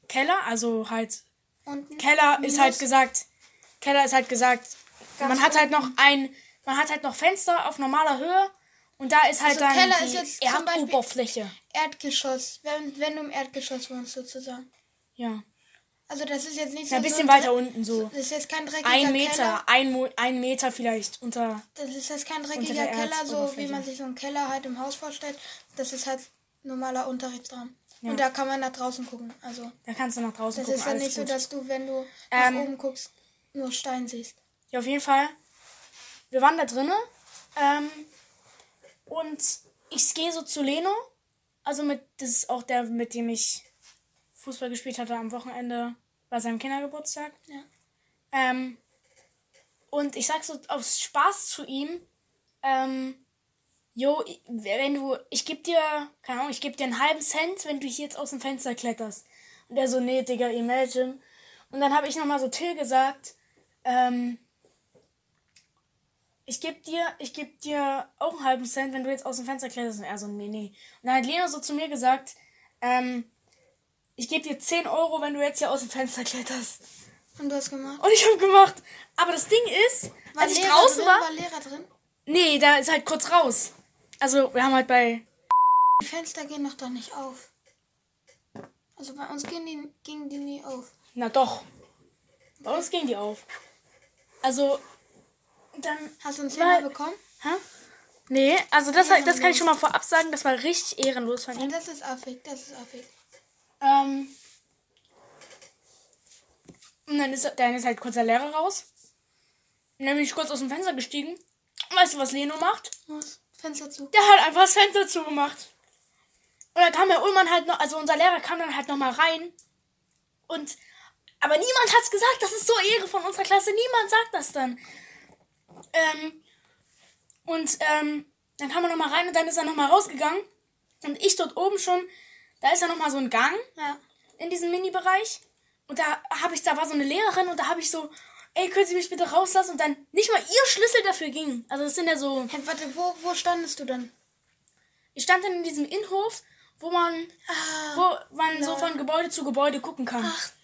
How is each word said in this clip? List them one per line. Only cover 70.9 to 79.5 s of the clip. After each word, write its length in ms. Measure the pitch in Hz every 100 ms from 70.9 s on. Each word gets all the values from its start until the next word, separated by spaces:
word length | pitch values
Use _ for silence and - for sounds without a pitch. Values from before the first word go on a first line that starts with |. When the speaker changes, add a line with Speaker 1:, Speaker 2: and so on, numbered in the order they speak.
| _
Speaker 1:
Und 60 | 247
dann 80 | 262
hat 80 | 247
Leno 220 | 339 349
so 120 | 294
zu 120 | -
mir 140 | 294 311
gesagt, 480 | 277 254 269 269 - _ _ _ -
ähm, 480 | 247 254 254 247 233 _ _ _ _ _ _ _ _ -
"Ich 120 | 240
geb 140 | 320
dir 160 | 311 277
zehn 280 | - 339 339
Euro, 340 | 311 330 311
wenn 120 | 294
du 80 | 285
jetzt 180 | 285 285
hier 120 | 294
aus 80 | 269
dem 80 | 247
Fenster 340 | 262 262 254
kletterst." 580 | 240 254 240 262 226 - - - - _ _ -
Speaker 2:
Und 100 | 285
du 60 | 285
hast 140 | 269
gemacht? 280 | 277 269 285
Speaker 1:
Und 80 | 392
ich 120 | 427 415
hab 140 | 415
gemacht. 360 | 392 392 392 - - - - -
Aber 160 | 349
das 160 | 330
Ding 160 | -